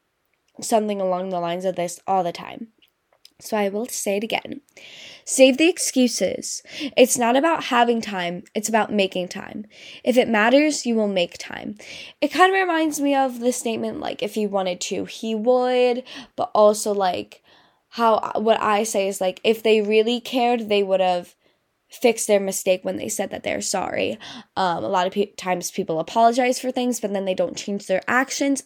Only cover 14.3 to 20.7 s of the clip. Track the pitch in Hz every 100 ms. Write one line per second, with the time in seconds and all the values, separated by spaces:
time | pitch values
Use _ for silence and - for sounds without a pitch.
14.3 | 214 208 196 185 180 - 196 180 - 226
15.3 | 220 226 254 247 254 247 247 254 - 247
16.3 | - - - 208 208 220 202 185 - 208
17.3 | - _ _ _ _ _ - 226 214 -
18.3 | - 214 220 - 208 214 208 196 196 185
19.3 | 185 226 220 226 220 208 220 220 240 -
20.3 | 254 240 240 214